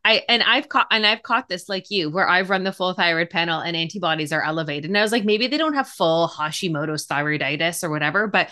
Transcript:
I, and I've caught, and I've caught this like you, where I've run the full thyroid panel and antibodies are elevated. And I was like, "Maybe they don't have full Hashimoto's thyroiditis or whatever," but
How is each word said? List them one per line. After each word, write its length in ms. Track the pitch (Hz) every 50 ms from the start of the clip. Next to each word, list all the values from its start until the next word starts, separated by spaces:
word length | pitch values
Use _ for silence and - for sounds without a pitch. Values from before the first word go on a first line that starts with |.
| -
I, 200 | 214 226 - - -
and 140 | 233 233
I've 260 | - 226 233 269 285 -
caught, 200 | - 262 - -
and 160 | 208 220 214
I've 160 | 208 220 220
caught 260 | - - 233 170 - -
this 200 | 180 180 - -
like 220 | 196 190 185 -
you, 200 | 208 196 160 151
where 180 | 151 190 185 -
I've 220 | 175 185 190 185
run 140 | 196 185 185
the 80 | 190
full 200 | 190 - 185 185 180
thyroid 360 | 202 180 170 165 160 175 170
panel 300 | - 175 170 170 165 156
and 160 | - 170 170
antibodies 560 | 165 165 160 - 208 175 165 160 156 156 143
are 100 | 160 156
elevated. 440 | - 156 156 160 160 151 143 147 147
And 120 | 160 196 208
I 40 |
was 100 | 220 214
like, 120 | 226 240 196
"Maybe 220 | 214 214 214 247
they 120 | 254 277 302
don't 160 | 320 311 294
have 120 | 277 254
full 400 | - - - 185 165 165 165 170 151
Hashimoto's 800 | - - 151 156 156 - 196 175 156 143 156 156 151 147 -
thyroiditis 800 | - 151 143 147 151 151 147 147 135 143 - 160 170 165 - -
or 60 | 165
whatever," 360 | 151 151 151 151 151 196 214
but 240 | 208 202 185 170 -